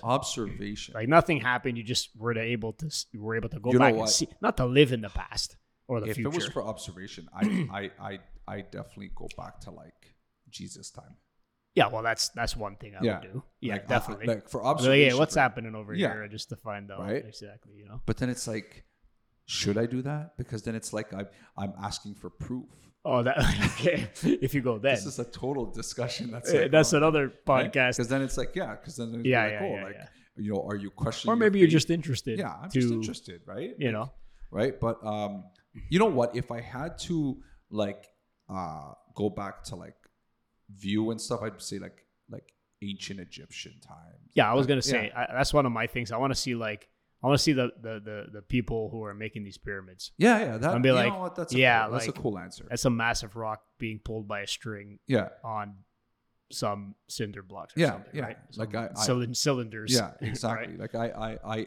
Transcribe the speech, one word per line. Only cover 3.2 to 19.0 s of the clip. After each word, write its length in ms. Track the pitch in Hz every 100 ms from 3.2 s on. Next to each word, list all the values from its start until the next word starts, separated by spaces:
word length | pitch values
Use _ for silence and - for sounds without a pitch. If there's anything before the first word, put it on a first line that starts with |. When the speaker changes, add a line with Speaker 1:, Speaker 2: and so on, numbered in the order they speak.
| 107 113
Speaker 2:
able 120 | 110
to 100 | 151
go 100 | 117
Speaker 1:
You 80 | 127
know 60 |
Speaker 2:
back 60 | 120
and 80 | 110
Speaker 1:
what? 100 | 110
Speaker 2:
see, 180 | - 160 -
not 160 | 226 -
to 100 | 123
live 260 | 135 135
in 100 | 123
the 60 | 104
past, 480 | - - 110 - - _ _ -
or 120 | 120
the 60 | 107
Speaker 1:
If 100 | 110
it 80 | 131
was 80 | 170
Speaker 2:
future. 160 | 156
Speaker 1:
for 100 | 135
observation, 640 | 104 101 - 90 98 - 80
I, 80 | 95
Speaker 2:
<clears throat> 300 | 104 185 143
Speaker 1:
I, 180 | 98 98 - 101
I, 80 | 98 - - -
I 140 | 101
definitely 500 | 98 98 101 - 98
go 120 | - - -
back 220 | 85 -
to, 100 | -
like, 440 | - - _ _ _ _ _ _
Jesus 400 | - 95 - -
time. 260 | - - - _ _ _ _ _
Speaker 2:
Yeah, 140 | - 104
well, 140 | 110
that's, 260 | 113 110 -
that's 260 | 120 117 120
one 200 | 101 101
thing 180 | 107 98
I 80 |
Speaker 1:
Yeah. 160 | 113 92
Speaker 2:
would 120 | 95
do. 100 | 120 - -
Yeah, 140 | 123
Speaker 1:
Like, 100 | 101
I, 40 | -
Speaker 2:
definitely. 380 | 120 - 101 117
Speaker 1:
like, 220 | 107 -
for 100 | 123
Speaker 2:
Like, 60 |
yeah, 60 | 120
Speaker 1:
observation 480 | 151 127 139 139 123
Speaker 2:
what's 160 | 151
Speaker 1:
for 60 | 156
Speaker 2:
happening 340 | 127 120 113
over 200 | 110 104
Speaker 1:
Yeah. 180 | 175 147
Speaker 2:
here, 160 | 107 104
just 200 | 107 -
to 60 | 113
find 340 | 113 101 101
out 100 | 95
Speaker 1:
Right? 240 | 98 131
Speaker 2:
exactly, 500 | 110 - 101 104 107 101
you 100 | 101
know? 140 | 120 -
Speaker 1:
But 100 | 113
then 100 | 127
it's 160 | 120 -
like, 360 | 107 - - - _